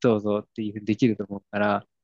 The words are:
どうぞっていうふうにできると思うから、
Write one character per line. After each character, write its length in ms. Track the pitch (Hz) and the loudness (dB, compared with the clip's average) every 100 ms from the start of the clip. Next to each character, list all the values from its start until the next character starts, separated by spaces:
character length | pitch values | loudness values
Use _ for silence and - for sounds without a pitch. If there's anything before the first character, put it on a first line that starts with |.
ど 160 | 127 107 | 2 2
う 40 | |
ぞ 180 | 104 104 | 0 -2
っ 80 | - - | -4 -8
て 80 | |
い 80 | 107 | -8
う 20 | |
ふ 20 | 107 | -6
う 20 | |
に 60 | 104 | -2
で 100 | 107 | 2
き 120 | 123 | 2
る 80 | 104 | 2
と 100 | 101 | -6
思 80 | 101 | -12
う 60 | _ | _
か 80 | 104 | -2
ら、 260 | 104 101 - _ | 0 0 -4 _